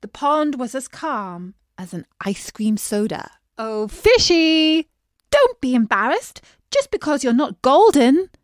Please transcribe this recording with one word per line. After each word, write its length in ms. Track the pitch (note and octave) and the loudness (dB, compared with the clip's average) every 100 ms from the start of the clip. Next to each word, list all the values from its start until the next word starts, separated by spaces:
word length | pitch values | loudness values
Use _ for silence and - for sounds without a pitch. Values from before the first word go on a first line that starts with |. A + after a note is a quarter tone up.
The 80 | G#3 | -20
pond 520 | - C#4+ D4+ D4+ C4+ | -6 -2 0 -2 -4
was 140 | B3 | -6
as 120 | C4 B3+ | -8 -12
calm 680 | - D#4+ C4 G3 F3 F3+ G3+ _ _ | -12 -8 -6 -8 -12 -14 -18 _ _
as 160 | F#3 | -14
an 140 | F3+ - _ | -12 -14 _
ice 260 | - G3 - | -8 -8 -10
cream 260 | - G#3+ G#3+ | -6 -4 -4
soda. 540 | - G#3 G#3+ - - _ _ _ | -4 -4 -4 -6 -12 _ _ _
Oh, 320 | A3 A3 G#3+ | -10 -6 -8
fishy! 1000 | - - A#4+ - E4+ D#4+ D#4+ D#4 D#4 D#4+ _ _ _ _ | -2 2 4 4 2 4 4 2 0 -2 _ _ _ _
Don't 300 | C#5+ C5 B4 | 2 2 0
be 140 | C4 | -2
embarrassed 680 | B3+ A3 G#3 G#3+ F4 - - _ _ _ | 0 0 0 -2 -4 -6 -20 _ _ _
just 200 | C#5 C5+ | -4 -2
because 340 | - - D4+ | -4 -4 -2
you're 80 | C4 | 0
not 300 | A#3+ D4 D4 | 0 -2 -2
golden 680 | - C#4 A4 D4 A#3+ C#4 F#4+ _ | 2 6 6 6 4 4 0 _